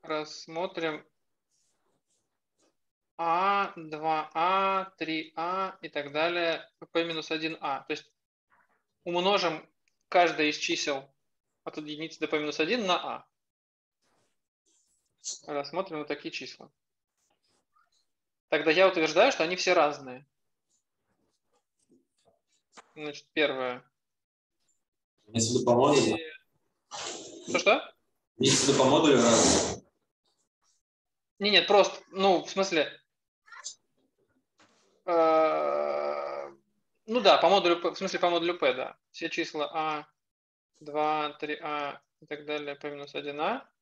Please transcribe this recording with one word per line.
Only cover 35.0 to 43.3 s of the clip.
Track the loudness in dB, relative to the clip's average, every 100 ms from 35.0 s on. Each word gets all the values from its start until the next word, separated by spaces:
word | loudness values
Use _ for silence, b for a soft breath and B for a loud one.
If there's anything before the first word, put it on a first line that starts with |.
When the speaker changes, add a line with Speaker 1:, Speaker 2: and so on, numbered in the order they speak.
| -2
Speaker 1:
э, | 2 4 4 4 2 -2 -2 -2 -4 -4 -6 -6 -8 -10 -16 _ _ _ _ -4
ну | 2
да, | 6 6
по | 6
модулю | 6 4 2
П, | 0
в | -4
смысле | -6 0
по | 2
модулю | 2 0 0
П, | 0
да. | 0 -6 -10 _
Все | -10 -8
числа | -6 -6 -4 -6
А, | -4 -4 -6 -10 _ _ _ _ _ _ _
два, | -8 -2 0 0 -4
три | -6 -8 -8
А | -6 -6 -6 -10 _ _
и | -14
так | -12 -8
далее, | -8 -8 -10
P | -10
минус | -12 -10 -10
один | -8